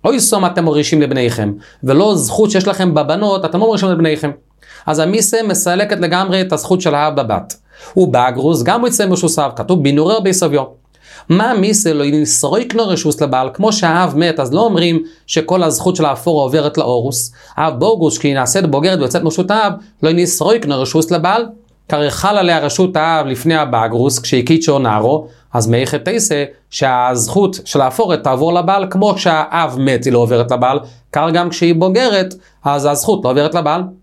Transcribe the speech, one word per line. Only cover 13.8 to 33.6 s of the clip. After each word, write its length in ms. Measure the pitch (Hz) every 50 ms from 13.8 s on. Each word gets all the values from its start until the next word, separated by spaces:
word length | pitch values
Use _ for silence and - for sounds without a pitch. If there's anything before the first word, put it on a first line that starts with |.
| 190 165 160 175 185 165 135
מת, 220 | 147 170 170 156 156
אז 140 | 135 123 139
לא 80 | 185
אומרים 420 | 226 226 196 185 175 170 165 160 165 - - _ _
שכל 360 | - - 160 156 - 175 185 175
הזכות 320 | 160 147 - - 185 185
של 100 | 185 160
האפורה 380 | 143 135 - - 175 165 151 139
עוברת 340 | 127 139 160 143 147 147
לאורוס. 540 | 160 139 117 123 120 117 139 131 - - - - - - - -
האב 240 | - 156 160 135 120
בוגרוס, 380 | 160 208 226 180 165 147 -
כי 160 | - - 143 139
נעשית 320 | 135 123 123 - 190 185
בוגרת 340 | 165 135 139 151 190 190 170
ויוצאת 240 | 139 120 127 170 151
מרשות 280 | 160 151 - 185 185
האב, 220 | 208 220 214 202 196 208 - - _ _ -
לא 60 | 156
ינסרויקנו 720 | 165 175 175 165 - - 151 185 226 233 220 147 143 131
רשוס 300 | 135 - - 160 160 160
לבעל, 340 | 175 170 160 180 202 233 233 226 - - _ _ _ _ _ -
כי 60 | 156
הרי 160 | 147 147 143
חל 260 | - - 180 196 208
עליה 220 | 202 185 175 170 156
רשות 380 | 143 143 - - 185 185 185
האב 280 | 156 156 165 165 156 147
לפני 300 | 135 131 123 - 160 165
הבגרוס, 640 | 156 147 127 120 113 113 113 117 113 123 139 131 -
כשהקיצ'ו 600 | - - - 127 120 127 160 160 165 160 143 139
נערו, 480 | 131 113 107 107 107 120 143 156 156 - - _ _ _ -
אז 140 | 120 110
מאיכא 300 | 110 117 120 131 127 151
תישא 460 | 143 120 180 220 233 214 - 160 143 143 139 - _ _ _
שהזכות 920 | - - 143 131 127 123 123 127 127 120 113 - - 196 202 190 190 - -
של 160 | - - 143
האפורת 420 | 131 127 - - 226 180 165 - -
תעבור 300 | 143 131 123 151 165 175
לבעל, 340 | 175 170 180 196 196 190 190
כמו 280 | 190 190 208 208 190
שהאב 640 | 190 - - 160 156 156 - - 170 160 143 123 127
מת 260 | 135 135 131 117 120
היא 80 | 135 131
לא 60 | 156
עוברת 320 | 160 117 123 117 120 120
לבעל, 280 | 127 123 123 127 139 147 - - - - _ _
כך 180 | - 147 151 165 160
גם 160 | 175 175 175
כשהיא 260 | 170 - 175 170 170
בוגרת, 580 | 165 180 190 190 233 262 247 208 190 185 185 - - _ _ _ _ -
אז 220 | 143 143 143 135
הזכות 400 | 147 143 143 - - 208 - 110
לא 40 | 123
עוברת 260 | 127 143 147 156 156
לבעל. 280 | 175